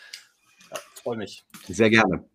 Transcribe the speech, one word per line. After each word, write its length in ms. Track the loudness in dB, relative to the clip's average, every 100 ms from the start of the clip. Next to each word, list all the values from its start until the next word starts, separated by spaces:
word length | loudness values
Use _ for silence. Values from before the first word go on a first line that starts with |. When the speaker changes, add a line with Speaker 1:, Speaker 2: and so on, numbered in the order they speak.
| -20 -20 -20 _ _ _ _
Speaker 1:
Ja, 80 | -20 -18 -14
freue 160 | -10 -10
mich. 260 | -10 -14 _ -20 -10
Speaker 2:
Sehr 220 | 0 4
gerne. 340 | 4 4 0 -8